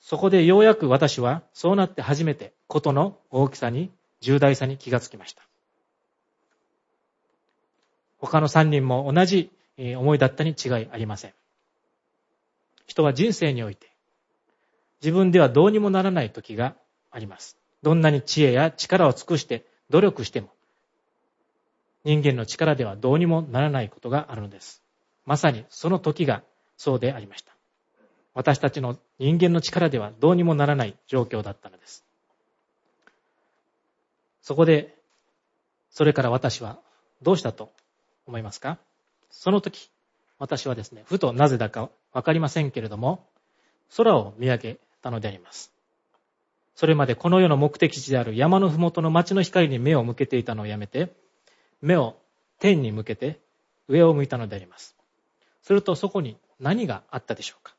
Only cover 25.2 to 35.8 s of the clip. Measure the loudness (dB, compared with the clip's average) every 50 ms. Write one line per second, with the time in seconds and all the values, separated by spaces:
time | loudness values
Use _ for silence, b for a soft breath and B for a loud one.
25.2 | _ -4 -4 0 0 0 -2 -2 -10 _ -20 -8 -4 -2 -2 -2 -2 -4 -2 -2
26.2 | -2 -2 -2 -4 _ _ _ _ _ _ _ _ -4 -4 -2 -2 -2 -4 -6 -6
27.2 | -16 -18 -20 -20 -20 _ _ _ _ _ _ _ _ _ _ _ _ _ _ _
28.2 | _ _ _ -4 0 0 0 0 0 -4 -4 -4 -8 -8 -8 -10 _ _ _ _
29.2 | -2 0 2 2 2 2 2 0 -2 -2 -2 0 0 0 0 -2 -6 -8 -6 2
30.2 | 2 4 4 4 2 2 2 2 0 0 0 -2 -2 -6 -8 _ _ _ -2 -2
31.2 | -2 -2 -6 -8 -8 -10 -12 _ _ -20 _ _ _ -20 -20 -20 _ _ _ _
32.2 | _ _ _ _ _ _ _ _ _ _ _ _ _ _ _ _ _ _ _ _
33.2 | _ _ _ _ _ _ _ _ _ _ _ _ _ _ _ _ _ _ _ _
34.2 | _ _ _ _ _ -8 2 2 4 6 6 2 2 -4 _ _ _ _ _ _
35.2 | _ _ _ _ _ _ _ _ _ _ _ _